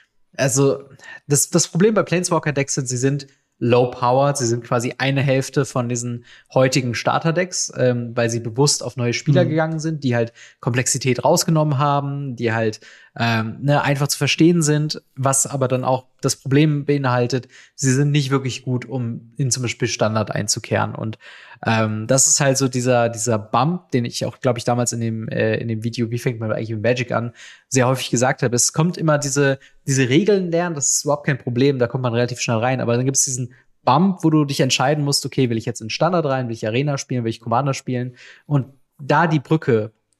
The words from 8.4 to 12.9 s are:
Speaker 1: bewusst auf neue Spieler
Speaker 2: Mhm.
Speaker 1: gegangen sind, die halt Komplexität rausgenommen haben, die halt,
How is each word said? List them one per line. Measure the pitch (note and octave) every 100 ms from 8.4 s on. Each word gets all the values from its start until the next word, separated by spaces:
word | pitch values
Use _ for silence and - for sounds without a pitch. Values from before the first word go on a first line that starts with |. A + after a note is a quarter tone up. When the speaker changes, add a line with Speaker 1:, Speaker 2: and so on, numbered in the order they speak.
Speaker 1:
bewusst | A#2 A2 D3 -
auf | C3 B2+
neue | A#2+
Spieler | A#2 - C#3+
Speaker 2:
Mhm. | -
Speaker 1:
gegangen | D#3 D#3+ D#3+
sind, | D#3 D#3
die | C3+
halt | A#2+ A2+ - - _
Komplexität | - A#2+ B2+ B2+ C3 A#2+
rausgenommen | C3+ E3+ - D#3 D3+ C3+
haben, | D3 C#3+ C#3 C#3+ C#3+ A2+
die | A#2
halt, | A2+ A2+ G#2+ -